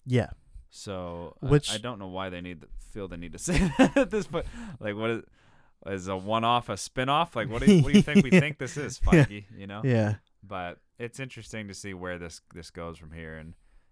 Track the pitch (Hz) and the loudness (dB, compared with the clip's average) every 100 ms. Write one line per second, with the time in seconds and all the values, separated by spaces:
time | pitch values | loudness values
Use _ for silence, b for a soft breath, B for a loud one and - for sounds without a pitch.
0 | 127 123 90 - _ - - - - 92 | 0 0 0 -8 _ -20 -20 -16 -10 -10
1 | 90 85 85 - 131 143 - 107 120 107 | -8 -10 -12 -6 2 2 2 -6 -8 -12
2 | 95 92 95 90 90 85 76 - - 110 | -8 -6 -6 -6 -10 -12 -14 -16 -14 -10
3 | 95 87 85 85 - 160 185 - 269 277 | -10 -10 -12 -8 0 2 2 4 4 4
4 | 262 214 170 165 - 233 226 135 107 104 | 0 -2 -4 -6 -6 -10 -14 -8 -6 -2
5 | 113 113 - _ _ _ _ _ - 98 | -2 -2 -6 _ _ _ _ _ -8 -6
6 | 92 95 95 110 113 120 - 101 - - | -4 -4 -2 0 2 0 0 -8 -8 -4
7 | 131 147 165 120 110 113 135 185 135 196 | 0 0 -2 -4 -4 2 6 8 8 8
8 | 156 147 131 185 147 143 131 147 123 123 | 8 4 6 6 4 -2 -8 -6 -6 2
9 | - 165 127 104 95 107 98 101 131 117 | 6 8 6 2 -14 -14 -12 -4 0 2
10 | 107 104 _ _ 98 95 87 78 _ - | 2 -2 _ _ -12 -8 -8 -10 _ -12
11 | 120 120 131 - 107 113 104 92 101 92 | -12 -10 -14 -14 -12 -10 -10 -10 -10 -8
12 | 90 87 85 - _ 87 80 87 82 80 | -8 -8 -10 -14 _ -18 -14 -12 -12 -12
13 | 78 80 80 80 80 87 _ - _ | -16 -14 -12 -12 -14 -20 _ -20 _